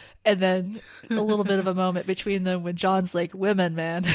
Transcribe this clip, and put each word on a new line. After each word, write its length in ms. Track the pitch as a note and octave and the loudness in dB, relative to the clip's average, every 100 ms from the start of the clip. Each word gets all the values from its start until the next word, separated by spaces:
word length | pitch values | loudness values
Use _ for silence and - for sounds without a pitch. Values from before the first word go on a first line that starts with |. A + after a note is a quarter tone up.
| - - | -20 -2
And 160 | - G3 | 0 2
then 400 | F#3 F#3 F#3 G#3+ - - - | 2 0 -2 -10 -16 -16 -4
a 40 | |
little 300 | A3+ G#3+ G#3 | -2 0 2
bit 140 | G3+ G3 | 2 2
of 80 | F#3+ | 0
a 80 | |
moment 320 | F#3 F#3 F3+ - | 0 0 -2 -4
between 380 | F#3 G#3 G3 | -4 -2 -2
them 180 | F#3 F3+ | 0 -2
when 140 | F3 F3 | -4 -2
John's 380 | F#3+ F#3+ F#3 | 2 2 0
like, 200 | F3 E3+ | -2 -4
"Women, 400 | F#3+ F#3+ G3 F3 | -2 0 2 0
man." 320 | E3 E3 E3+ | 0 -4 -2
<laughs> 40 | F3 | -2